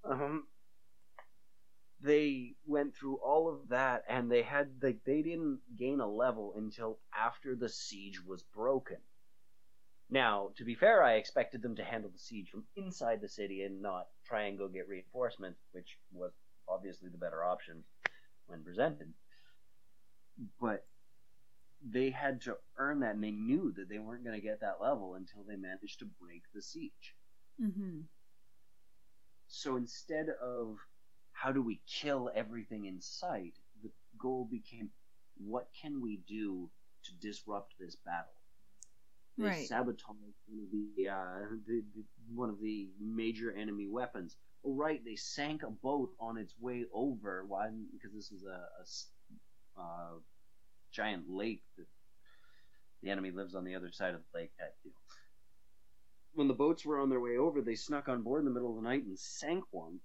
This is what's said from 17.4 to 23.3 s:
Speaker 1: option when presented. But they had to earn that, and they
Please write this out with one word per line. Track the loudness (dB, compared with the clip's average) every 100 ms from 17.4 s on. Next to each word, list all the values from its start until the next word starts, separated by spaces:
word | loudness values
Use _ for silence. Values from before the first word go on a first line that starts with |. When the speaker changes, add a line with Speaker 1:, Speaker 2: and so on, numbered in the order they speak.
Speaker 1:
option | 2 2 -2 -12 -12 -2 -2 -2 -14 -14 -10
when | -10
presented. | -6 4 4 4 -8 -10 -14 -14 -14 -14 -16 -14 -14 -14 -14 -16 -14 -12 -12 0
But | 2 2 -2 -14 -14 -14 -14 -14 -14 -14 -14 -10
they | -2 4 4
had | 4 2 2
to | -2 -6 -6 0
earn | 2 4
that, | 4 4
and |
they | 2